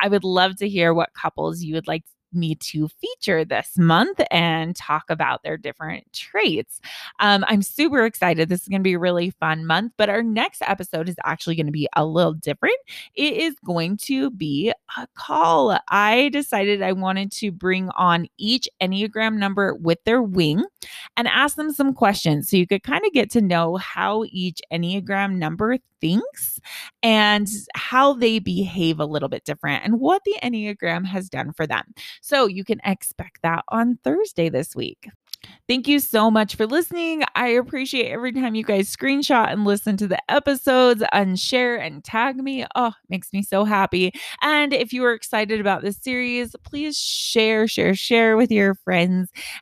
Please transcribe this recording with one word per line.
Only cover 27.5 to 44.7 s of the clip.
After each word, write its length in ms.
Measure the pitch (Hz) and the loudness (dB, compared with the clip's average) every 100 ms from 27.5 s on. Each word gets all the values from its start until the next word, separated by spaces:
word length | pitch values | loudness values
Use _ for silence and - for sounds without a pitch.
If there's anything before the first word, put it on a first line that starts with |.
| 214 - - | -6 -10 -10
how 360 | - 254 277 | -2 4 4
they 280 | 262 233 220 | 4 2 2
behave 580 | 180 180 190 175 165 156 | 0 -2 -2 0 0 0
a 80 | 151 | -2
little 220 | 151 147 | -2 -4
bit 160 | - | -6
different 400 | - 151 151 139 | -8 -6 -4 -2
and 160 | - 226 | 0 2
what 200 | 269 381 | 4 2
the 100 | 403 427 | 0 -4
Enneagram 640 | 247 226 208 208 175 170 185 | -4 -4 -6 -4 -2 -2 -4
has 220 | 196 185 | -6 -6
done 240 | 131 - | -8 -8
for 120 | - | -4
them. 200 | 156 - - - - - | -4 -4 -6 -12 -18 -16
So 260 | - 285 226 | -2 2 2
you 180 | 185 | 0
can 160 | 190 208 | -6 -4
expect 540 | - 190 - - - _ | -2 -4 -6 -12 -16 _
that 220 | 165 165 - | -4 -2 -2
on 320 | 226 233 240 | 0 0 0
Thursday 460 | 254 320 427 - 165 | 0 0 0 0 0
this 260 | 127 165 | 0 -4
week. 340 | - - - - - _ - - - - | -6 -8 -10 -20 -20 _ -20 -20 -10 -2
Thank 180 | 254 254 | 0 2
you 140 | 285 | 2
so 280 | - 220 220 | 2 2 4
much 280 | 220 214 - | 4 2 -2
for 100 | 220 | 0
listening. 560 | 294 339 349 330 320 285 - | 0 -2 -2 -4 -2 -2 -2
I 120 | 247 | 2
appreciate 600 | 240 247 277 262 262 - | 2 0 -4 -4 -2 -2
every 220 | - 247 | -4 -6
time 240 | 254 254 220 | -2 -2 -2
you 80 | |
guys 300 | 220 202 196 | 0 0 0
screenshot 580 | - 262 277 294 262 214 | -2 -2 0 2 2 2
and 120 | 180 | 0
listen 320 | 208 202 - 196 | 0 0 0 -2
to 100 | 202 | 0
the 100 | 180 - | -2 0
episodes 760 | 285 285 269 - 254 254 226 - | 0 2 0 2 6 6 4 2
and 260 | - 190 185 | 2 2 0
share 380 | - 254 247 233 | 0 0 0 -2
and 260 | 156 147 | -6 -10
tag 340 | - 226 254 262 | -6 -2 -2 -2
me. 300 | 269 262 - | -6 -6 -4
Oh, 140 | - 240 | -2 -2
it 60 | - - | -4 -8
makes 240 | 180 - | -8 -6
me 120 | 196 | -6
so 200 | 202 196 | 0 2
happy. 480 | 208 208 196 180 180 - - - | 2 2 2 2 0 -2 -12 -4
And 320 | 285 302 294 | 0 2 2